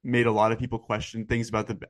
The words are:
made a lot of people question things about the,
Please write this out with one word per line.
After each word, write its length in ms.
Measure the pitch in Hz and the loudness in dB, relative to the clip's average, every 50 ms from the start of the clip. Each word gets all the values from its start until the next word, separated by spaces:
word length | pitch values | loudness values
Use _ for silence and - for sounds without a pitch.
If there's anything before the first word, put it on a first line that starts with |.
| - | -6
made 220 | 127 123 120 117 | 0 2 4 4
a 60 | 117 107 | 4 4
lot 200 | 107 107 110 113 | 4 4 4 2
of 60 | 110 | 0
people 200 | 123 123 113 110 | -2 -4 -6 -6
question 480 | - - 107 110 - - - 113 107 | -4 -4 -4 -4 -4 -6 -8 -10 -4
things 220 | - 120 117 117 113 | -2 -2 -2 -2 -2
about 180 | 107 107 110 | -2 -4 -2
the, 120 | - 110 90 - | -2 -8 -10 -10